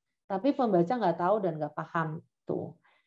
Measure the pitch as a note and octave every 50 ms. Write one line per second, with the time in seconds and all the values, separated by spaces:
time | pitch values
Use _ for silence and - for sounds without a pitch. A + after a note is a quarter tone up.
0 | _ _ _ _ _ - G3 F#3+ G#3+ C#4+ C#4 - B3 A3 F#3+ E3+ F3 F3+ B3+ A#3+
1 | G#3 F3 E3+ F3 F3 F#3 G#3+ A3 F#3+ E3+ D#3 D3+ D3+ D3 - - D#3 - - E3+
2 | D#3+ D#3 D3+ F3 - _ _ _ _ - - - - - - _ _ _ _ _
3 | _